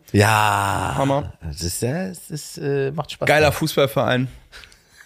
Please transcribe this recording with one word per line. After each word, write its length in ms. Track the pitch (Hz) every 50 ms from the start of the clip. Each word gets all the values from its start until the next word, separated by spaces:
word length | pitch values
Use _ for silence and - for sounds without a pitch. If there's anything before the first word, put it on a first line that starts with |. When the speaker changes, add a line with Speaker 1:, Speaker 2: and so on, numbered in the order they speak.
| _ -
Speaker 1:
Ja. 800 | - 104 104 107 110 107 107 104 101 101 98 98 98 90 92 - -
Speaker 2:
Hammer. 380 | 139 139 139 139 143 147 85 - -
Speaker 1:
Das 200 | - 80 71 -
ist, 200 | 82 87 - -
ja, 260 | - 120 139 175 190 190
das 220 | 180 - - -
ist, 280 | - 147 - - - 160
äh, 320 | 143 143 139 139 135 135
macht 200 | 143 160 143 -
Spaß. 140 | - - 147
Speaker 2:
Geiler 260 | 139 143 151 151 143
Fußballverein. 760 | - - 160 156 - - 139 135 - 143 120 120 127 123 131 123 - - - _ - - - - - _ _ _ _ - -